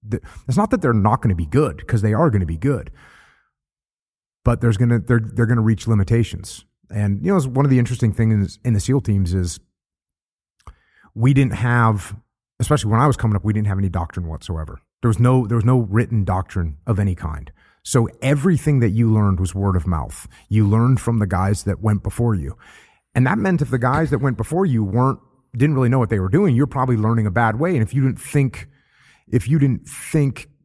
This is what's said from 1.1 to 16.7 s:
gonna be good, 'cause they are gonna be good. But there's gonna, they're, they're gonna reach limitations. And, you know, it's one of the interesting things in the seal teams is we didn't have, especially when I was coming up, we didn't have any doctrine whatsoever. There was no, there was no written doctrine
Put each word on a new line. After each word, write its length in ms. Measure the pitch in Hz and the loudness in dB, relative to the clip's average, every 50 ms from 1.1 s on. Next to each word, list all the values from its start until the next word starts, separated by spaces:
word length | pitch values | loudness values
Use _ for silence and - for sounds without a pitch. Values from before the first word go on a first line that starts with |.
| 110 - | 2 2
gonna 140 | - 117 95 | 2 0 0
be 100 | 82 82 | 0 -2
good, 400 | 78 - 135 156 113 73 - - - | 0 2 2 2 2 -2 -8 -6 -2
'cause 140 | - 110 | -2 0
they 120 | 98 107 107 | 0 0 2
are 160 | 113 165 160 | 2 2 2
gonna 160 | 107 101 90 | 2 2 0
be 120 | 78 80 78 | 0 -4 -4
good. 340 | - 135 143 104 - - - - - - - - _ _ _ _ _ _ _ _ _ _ _ _ _ _ _ _ _ _ _ _ _ _ _ _ _ | -2 -2 -2 -2 -6 -10 -18 -20 -20 -20 -20 -20 _ _ _ _ _ _ _ _ _ _ _ _ _ _ _ _ _ _ _ _ _ _ _ _ _
But 160 | 120 120 - | 0 0 2
there's 160 | - 117 110 95 | 2 0 2 4
gonna, 220 | 123 120 120 117 | 2 2 2 0
they're, 200 | 95 - 123 117 | 2 2 0 0
they're 260 | 110 104 98 101 120 | 0 -2 -2 -2 0
gonna 160 | 110 123 117 | 2 2 2
reach 260 | 110 110 113 - - 113 | 2 0 0 0 0 0
limitations. 800 | 113 104 95 82 117 117 113 - - 87 95 - - - - _ _ _ _ _ | 2 2 2 2 2 0 0 -2 -4 -12 -12 -14 -16 -18 -20 _ _ _ _ _
And, 340 | - 104 104 101 101 101 - | -6 -4 -2 -2 -2 -2 0
you 60 | 175 | 0
know, 60 | 202 185 | 0 0
it's 100 | 139 131 | 0 0
one 180 | 123 135 143 | 0 0 2
of 60 | 143 | 4
the 80 | 131 127 | 4 2
interesting 340 | 117 - 127 117 - 113 98 | 2 0 -2 0 0 -2 0
things 460 | - 113 110 110 104 98 90 - - _ | 2 2 2 2 2 0 -2 -4 -6 _
in 100 | 123 113 | -2 0
the 60 | 101 | 0
seal 220 | - - 131 139 | 0 0 -2 0
teams 320 | 104 - 104 98 95 85 90 | 0 0 0 0 0 0 0
is 260 | 95 90 85 78 - _ _ _ _ _ _ _ _ _ _ _ _ _ _ _ _ _ _ _ _ _ - - _ _ _ _ _ _ _ _ | -2 -2 -2 -6 -10 _ _ _ _ _ _ _ _ _ _ _ _ _ _ _ _ _ _ _ _ _ -20 -20 _ _ _ _ _ _ _ _
we 180 | 110 113 131 143 | 0 2 4 4
didn't 200 | 135 139 127 - | 4 2 2 0
have, 600 | 98 117 123 120 120 117 113 110 101 - - - - _ _ _ _ _ _ _ _ | -2 0 0 2 4 4 2 2 0 -4 -12 -16 -18 _ _ _ _ _ _ _ _
especially 320 | 113 - 151 120 104 107 | -2 0 0 0 0 0
when 80 | 110 113 | 2 2
I 80 | 135 151 | 2 2
was 100 | 120 - | 2 0
coming 180 | - 113 104 | 0 0 0
up, 80 | 98 - | 0 0
we 100 | 107 104 | 0 -2
didn't 140 | 107 107 104 | 0 0 -2
have 120 | 98 95 | -2 0
any 100 | 98 95 | -2 -2
doctrine 380 | 85 87 85 85 - - 87 80 | -2 -4 -6 -6 -8 -8 -8 -8
whatsoever. 520 | 80 76 - - 85 80 78 76 - - _ _ _ _ | -8 -10 -8 -8 -8 -8 -8 -10 -14 -18 _ _ _ _
There 80 | - 120 | 0 0
was 100 | 110 - | 2 4
no, 280 | 123 123 127 131 123 101 | 2 4 4 2 2 0
there 100 | 120 117 | -2 0
was 80 | 104 | 2
no 140 | 120 127 127 | 2 2 2
written 440 | 117 95 95 110 120 - 120 110 95 | 2 0 0 -2 0 0 -2 -2 0
doctrine 540 | 87 92 92 92 _ - 95 85 80 | 0 -2 -2 -4 _ -4 -4 -4 -4